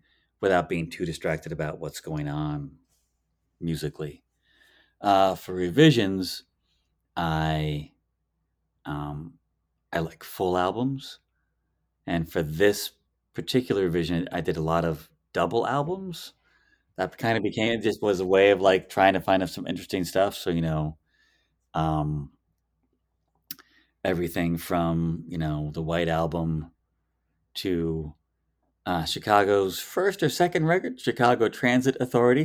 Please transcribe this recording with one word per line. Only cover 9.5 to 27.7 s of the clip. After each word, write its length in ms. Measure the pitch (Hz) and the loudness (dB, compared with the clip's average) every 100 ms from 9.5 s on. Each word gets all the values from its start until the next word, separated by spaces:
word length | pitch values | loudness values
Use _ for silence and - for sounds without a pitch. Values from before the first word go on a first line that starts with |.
| _ _ _ - | _ _ _ -8
I 60 | 85 | -6
like 260 | 80 - | -6 -8
full 320 | - - 92 90 | -14 -4 0 2
albums. 600 | 92 107 135 135 - - _ _ _ _ _ _ _ _ - | 0 0 -2 -4 -8 -20 _ _ _ _ _ _ _ _ -4
And 240 | 85 80 | -4 -2
for 120 | - | -4
this 500 | 76 78 104 202 - _ _ _ _ | -2 4 4 2 -6 _ _ _ _
particular 480 | - - 131 127 101 | -12 -2 -2 0 0
revision, 460 | 90 87 80 85 - | 0 0 0 -2 -2
I 80 | 87 | -4
did 160 | 82 82 | -4 -2
a 60 | |
lot 220 | 78 82 | 0 0
of 260 | 82 76 - _ _ | 0 -4 -8 _ _
double 340 | 87 85 113 110 | -2 0 0 0
albums. 680 | 139 151 190 190 165 - _ _ _ _ _ _ - | -2 -4 -6 -10 -12 -16 _ _ _ _ _ _ -6
That 220 | 90 - | -6 -4
kind 180 | 113 113 | -2 0
of 60 | |
became, 300 | 98 110 113 | -2 -2 -2
it 100 | 117 | 0
just 200 | 107 - | 0 0
was 180 | 104 92 | 0 0
a 60 | 92 | 4
way 240 | 95 101 | 6 8
of, 100 | 95 | 6
like, 280 | 98 95 - | 6 4 2
trying 260 | - 98 | 4 4
to 60 | 95 | 4
find 280 | 98 95 92 | 2 0 0
some 160 | - 87 | -6 -8
interesting 380 | 87 - 98 | -8 -4 -4
stuff. 300 | 85 95 101 | -2 0 0
So, 160 | - 95 | -2 -4
you 120 | 85 | -2
know, 340 | 82 78 76 80 _ _ _ _ _ _ _ | 0 -2 -4 -8 _ _ _ _ _ _ _
um, 560 | 82 80 78 76 73 69 _ _ _ _ _ _ _ _ _ _ _ - - - _ _ _ | -2 0 0 -2 -4 -8 _ _ _ _ _ _ _ _ _ _ _ -20 -20 -20 _ _ _
everything 520 | 95 87 85 95 85 85 | -2 0 -2 -2 -2 -2
from, 680 | - 90 85 82 82 85 - | -2 0 2 0 0 -2 -6
you 120 | 85 | -6
know, 320 | 78 76 76 | -4 -4 -4
the 100 | 80 | -6
White 260 | 80 85 82 | -2 0 2
Album 640 | 80 82 85 82 78 78 _ _ _ _ _ _ _ _ | 0 0 -2 -2 -2 -6 _ _ _ _ _ _ _ _
to, 600 | - 98 | -8 -2